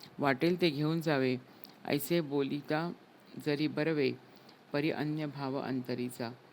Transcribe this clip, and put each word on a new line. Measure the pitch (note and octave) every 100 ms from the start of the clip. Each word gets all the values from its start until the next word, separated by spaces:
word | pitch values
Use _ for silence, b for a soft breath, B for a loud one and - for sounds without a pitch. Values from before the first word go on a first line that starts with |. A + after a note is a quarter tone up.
| B -
वाटेल | C#3+ C3 E3 F3
ते | F3
घेऊन | C#3 D3+ E3
जावे, | D#3+ C#3+ C3 B2 - B B B -
ऐसे | C#3 - E3+
बोलिता | D3 C#3+ C#3 D3 - D3+ E3+ - - - - - -
जरी | C#3+ D3+
बरवे, | C#3 D3+ D3+ C3 B2 - B B B -
परी | C#3+ D#3
अन्य | - D3+ D3+ D3+
भाव | C#3 C#3 C3+
अंतरीचा." | - C3 B2 B2 B2 - A#2 B2 -